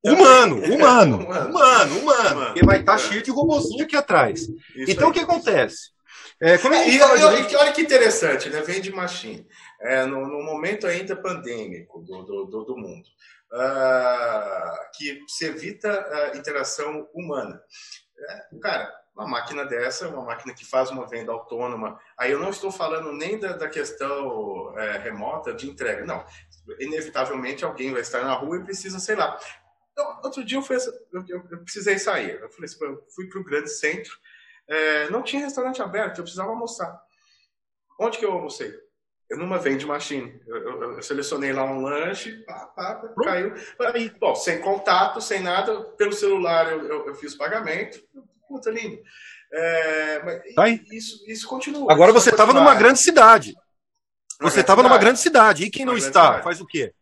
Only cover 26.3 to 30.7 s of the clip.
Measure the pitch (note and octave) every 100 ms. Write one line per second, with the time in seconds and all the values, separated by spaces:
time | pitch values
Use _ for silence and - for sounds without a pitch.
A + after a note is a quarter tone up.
26.3 | - _ _ - - C#3 D#3 D#3 C3+ C3
27.3 | C3+ B2+ C#3 E3 - C3 B2+ A2+ B2 C3
28.3 | B2+ C#3+ F3+ F#3 G3 G3 F#3+ - F#3+ D3+
29.3 | - - - _ _ _ - D4 C#4+ C4+
30.3 | C4+ A3 C4+ C4+